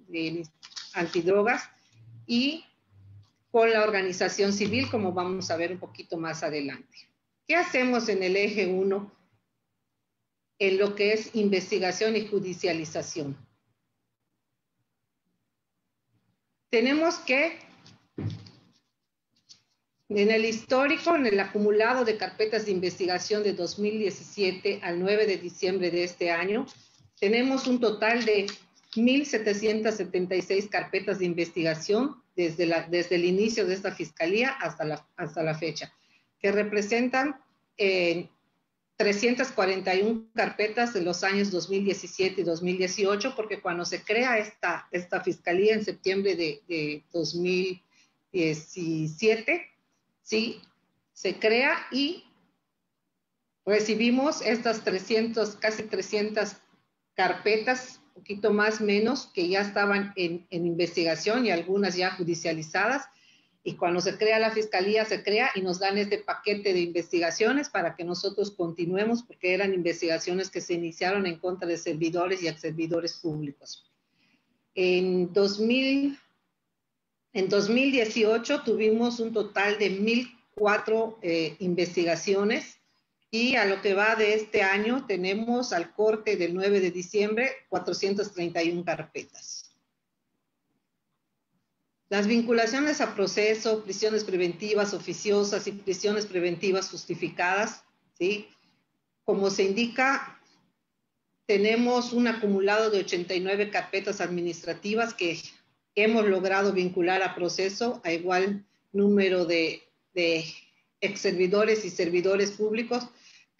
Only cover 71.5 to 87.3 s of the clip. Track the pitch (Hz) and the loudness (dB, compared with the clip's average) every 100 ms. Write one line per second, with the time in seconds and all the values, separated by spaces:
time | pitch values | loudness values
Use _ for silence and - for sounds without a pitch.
71.5 | 185 175 165 175 156 165 175 180 185 165 | -4 -4 -4 -4 -2 -2 0 0 -2 -4
72.5 | 156 165 160 160 170 165 - 170 151 143 | -4 -6 -4 -2 -2 -4 -6 -6 -6 -6
73.5 | 143 - - _ _ _ _ _ _ _ | -10 -18 -20 _ _ _ _ _ _ _
74.5 | _ _ - 185 180 185 180 175 208 196 | _ _ -2 2 2 2 2 2 2 2
75.5 | 202 220 254 269 277 277 277 _ _ _ | 2 2 2 2 2 0 -2 _ _ _
76.5 | _ _ _ _ _ _ _ _ 202 190 | _ _ _ _ _ _ _ _ -2 2
77.5 | 202 180 240 277 262 214 233 214 233 233 | 2 4 2 4 2 0 2 2 2 0
78.5 | 285 240 196 220 226 240 233 226 220 202 | -2 0 2 4 4 2 0 -2 -2 -2
79.5 | - 202 208 196 190 214 233 247 - _ | 0 0 2 0 2 2 2 -2 -10 _
80.5 | - 208 214 214 220 226 - 175 165 160 | 0 2 2 2 0 0 -4 -2 0 -2
81.5 | - 185 175 175 - 170 160 - 196 202 | -2 -2 0 0 0 0 0 2 2 2
82.5 | 254 - - _ _ _ _ _ 220 240 | 0 -4 -16 _ _ _ _ _ -2 2
83.5 | 254 202 196 208 196 214 226 208 214 214 | 2 2 2 0 2 2 4 4 2 0
84.5 | 214 190 202 220 262 269 185 185 202 226 | 0 2 2 0 -2 -2 -2 0 -2 0
85.5 | 240 247 180 170 - 214 220 220 190 170 | -2 0 -4 -4 0 2 2 0 0 0
86.5 | 180 196 202 185 175 180 208 208 | 0 2 2 2 -2 -4 0 0